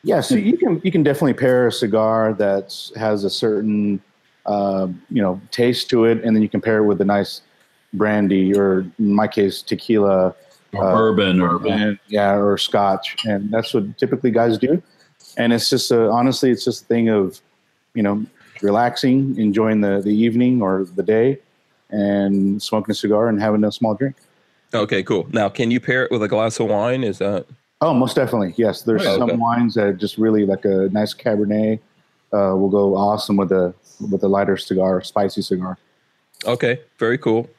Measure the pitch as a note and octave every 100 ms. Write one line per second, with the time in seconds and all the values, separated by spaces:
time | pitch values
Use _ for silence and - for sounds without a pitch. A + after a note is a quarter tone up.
0 | - F#3 B2 B3 G3+ F4 D#4 D#3+ F#3+ E3+
1 | D3 C#3+ D3 A2+ B2+ B2+ B2 - A#2 A2
2 | A2 A2+ A2 G#2 G2+ G2 G2 - - A2
3 | A2 G#2+ G2 - A#2 G#2+ G#2+ G#2 G#2 G2
4 | _ _ _ _ - G#2 G2 F#2+ F#2 F2
5 | - B2+ G2 F#2 - - B2 A#2+ - A#2+
6 | A2+ A2+ A#2 A2 G#2+ G#2 A#2 A2 G#2 F#2+
7 | G2 G2+ F#2 - _ _ _ _ _ G2
8 | G#2 G#2+ G2+ G2 F#2+ G2+ G2 F#2+ F#2 -
9 | G#2 G2+ G#2+ - G2 - - G2 - A2+
10 | G2+ F#2+ F#2 - - _ _ - F#2+ F2+
11 | F2+ F#2 G2 F#2 F2 F2 G#2+ G#2+ G#2+ G2+
12 | _ G#2 G2+ G2+ G2+ G2 - G#2+ G2+ F#2+
13 | - - A2+ G2+ G#2 A2+ A2+ A#2+ G2+ A2+
14 | C3+ C3+ B2+ A2+ A#2 A2 B2+ F3 _ _
15 | _ _ - - A#2+ A#2 - B2+ - A#2+
16 | A2+ A#2 B2+ C3 C3 A#2+ - A2+ _ A#2
17 | A2+ G#2+ F#2+ - _ _ _ _ _ A#2+
18 | G2+ G#2 G#2+ _ - - G2+ G#2 A#2+ B2
19 | C3+ C3 C3+ A2+ G#2+ G2+ A2 G#2+ G2+ G2
20 | G2+ G#2+ A#2 A2+ B2 B2+ G2 F#2+ F#2 F#2
21 | F#2 A2 B2 C#3 _ _ _ _ _ G#2+
22 | G2+ G2+ G2 - G2 G#2 - A2 G#2+ G2+
23 | G#2 G#2+ A#2 G#2+ G#2+ G#2+ G#2+ - A2+ G#2
24 | C#3 C3+ _ _ _ _ _ A#2 G#2 G#2
25 | F#2 G#2+ D#2+ A2+ G2+ - A#2 A#2+ - B2+
26 | B2+ A#2+ G#2 G#2 A2+ A2 A2+ G#2 A#2 B2+
27 | A#2+ F#2 G2+ G2 - - _ _ D#3 C3
28 | B2 - B2+ A#2 F#2+ E2+ A2 F#2 - G#2+
29 | A#2+ - A#2+ G2+ A#2 A#2+ A#2 A2+ G2+ F#2
30 | G2+ - A2 G#2+ G2+ F#2+ G#2 F#2+ F#2+ G#2
31 | G#2 - - G#2 G#2 G#2+ A2 A2 _ _
32 | _ _ _ G#2 G2 F#2+ G2 G2+ G2 F#2+
33 | G2+ G#2 - G2+ F#2 F#2+ F2+ F2+ _ _
34 | G#2 F#2+ G2 G2 G2 F#2+ - F#2 F#2 F#2
35 | - - G2+ - F#2+ F#2 F#2 F#2 _ _
36 | _ _ _ _ - A#2+ B2 B2 - _
37 | A2+ A#2+ B2+ A2+ A#2